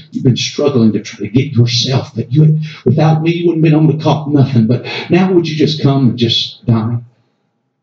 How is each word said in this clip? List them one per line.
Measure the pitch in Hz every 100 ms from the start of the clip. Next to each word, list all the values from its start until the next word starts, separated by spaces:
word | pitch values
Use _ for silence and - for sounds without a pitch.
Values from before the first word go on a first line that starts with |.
| -
you've | -
been | 131 110
struggling | - - 147 135 110
to | 98
try | - -
to | 101
get | 107 -
yourself. | 113 117 120 127 127 -
But | 110 -
you, | 143 156 156 - -
without | - 151 151 160
me, | 165
you | 175 170
wouldn't | 160
have | 156
been | 151
able | 156 -
to |
caught | 156 - 139
nothing. | 143 123 117 110
But | 123 - - -
now | 175 190
would | 180 160
you |
just | 151 151 -
come | 135 139 127
and | -
just | 117 - - - -
dine?" | 113 110 120 - _ _ _ _ _ _ _